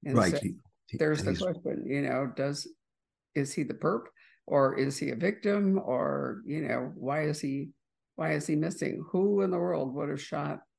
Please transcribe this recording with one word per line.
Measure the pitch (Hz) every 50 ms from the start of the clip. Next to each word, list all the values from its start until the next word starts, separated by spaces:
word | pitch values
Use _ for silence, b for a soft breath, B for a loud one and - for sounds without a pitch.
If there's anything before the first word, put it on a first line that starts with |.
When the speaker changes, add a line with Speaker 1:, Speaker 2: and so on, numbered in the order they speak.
| -
Speaker 1:
And | 151 131
Speaker 2:
Right. | 120 104 90
Speaker 1:
so | 82 - -
Speaker 2:
He, | 98 - - - - _ _ _
he, | _ - -
Speaker 1:
there's | 160 156 151 147 -
the | -
Speaker 2:
he's | 180 175
Speaker 1:
question, | 185 185 170 175 170 165 - - - -
you | 135 143 143
know, | 135 127 127 139 131 120
does, | - 135 139 147 147 - - - _ _ _ _ _ _ _ _ _ _ _ _
is | 151 139 135
he | - - 151
the | 117 -
perp, | - - 156 190 226 - - b b b b b b b
or | - - 143 139 135 135 -
is | 135 139 135 -
he | - -
a | -
victim, | - 170 185 214 - - 208 202 202 202 196 190 190 -
or, | - 127 127 - - 143 143 143 127 110 98 113
you | - 143 156 156 113
know, | 120 123 127 127 -
why | - - 127 139 156 156
is | 151 151 151
he, | - 143 135 139 139 139 - _ _ _ _ _ _ _ _
why | - 160 160 156
is | 151 151
he | - 156
missing? | 151 156 165 - - 156 143 - - 156 -
Who | - 185 190 202 208 202
in | 196 190
the | 180 175
world | 175 180 175 156 147 135 127
would | 143 151 143
have | 147 139
shot | 139 - - 147 143 147 147 - - _ _